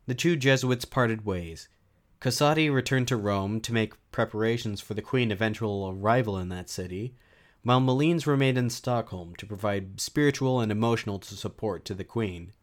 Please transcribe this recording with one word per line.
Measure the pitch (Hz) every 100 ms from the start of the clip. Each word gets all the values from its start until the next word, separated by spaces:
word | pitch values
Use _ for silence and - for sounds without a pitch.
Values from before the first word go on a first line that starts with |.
| -
the |
two | 127 170 165
Jesuits | 131 131 127 123
parted | - 131 117 110 104
ways. | 92 82 82 - _ _ _ _ _
Casati | 131 120 147 156 156
returned | 135 123 131 123
to | 120
Rome | 101 98 98 110
to | 110
make | 117 107 - _
preparations | - 110 107 113 117 110 104
for | -
the | 104
Queen's | - 127 120
eventual | 98 113 107 110 101 95
arrival | 95 104 123 107 95
in | 90
that | 90 87
city, | - 92 92 123 - _ _ _ _
while | 123 127
Malines | 131 131 156 170 147
remained | 139 135 127
in | 120
Stockholm | 120 - 120 113 92 85 85
to | 104
provide | 101 107 101 95 98
spiritual | - - 147 139 131 127
and | 110
emotional | 107 117 117 110 98
support | - 98 104 - 110 85 -
to |
the | 98
Queen | 92 117 104 87 87 -